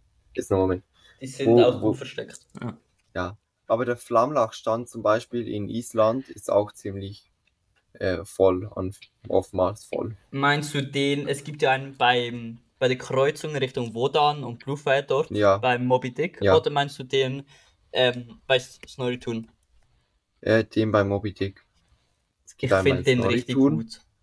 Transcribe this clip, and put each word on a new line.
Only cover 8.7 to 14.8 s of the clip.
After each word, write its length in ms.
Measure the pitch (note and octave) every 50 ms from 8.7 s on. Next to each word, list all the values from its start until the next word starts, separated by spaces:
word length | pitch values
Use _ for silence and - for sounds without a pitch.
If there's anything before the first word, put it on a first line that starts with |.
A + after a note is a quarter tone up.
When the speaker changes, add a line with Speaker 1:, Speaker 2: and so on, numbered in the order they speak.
| -
Speaker 1:
an-, 200 | G2 F#2+ F#2 G2 - - - _ _ - -
oftmals 560 | - F#2+ F#2+ - - F#2+ F#2 F#2 G#2+ - -
voll. 320 | - - - - A2+ A2 - _ _
Speaker 2:
Meinst 420 | - C#3 C#3 C#3+ D3 D3+ D3 - -
du 80 | D3 C3
den, 460 | B2+ - C#3+ C#3 C#3 C#3+ C#3+ C#3+ C#3
es 160 | C#3 C3 -
gibt 160 | D#3 D3 - D3+
ja 100 | C3+ C3
einen 240 | C3 C3+ C#3 C3+ -
beim, 640 | B2+ B2 B2 B2 A#2+ A#2+ A#2+ A#2+ A#2 A#2 A#2 - _ _ _ -
bei 100 | C3 B2
der 80 | B2
Kreuzung 600 | B2+ - - B2+ B2+ C3+ C#3+ D3+ - - D#3 D3
Richtung 380 | C#3 C3 B2+ - C3 A#2+ A#2 A2
Wodan 480 | A#2 B2+ C#3 - D3+ D3 D3 D3 D3 C3
und 140 | A#2 A#2+ A#2+ -
Bluefire 380 | C3+ C#3 C#3+